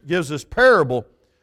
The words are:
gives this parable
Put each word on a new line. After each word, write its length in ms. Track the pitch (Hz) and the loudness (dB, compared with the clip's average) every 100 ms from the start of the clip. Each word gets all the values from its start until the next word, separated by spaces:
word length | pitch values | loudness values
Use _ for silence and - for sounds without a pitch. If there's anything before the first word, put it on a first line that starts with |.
| 139 | -6
gives 220 | 175 139 | -6 -4
this 160 | 147 | -10
parable 640 | - - 254 220 139 123 - _ _ _ | -8 0 4 4 0 -4 -8 _ _ _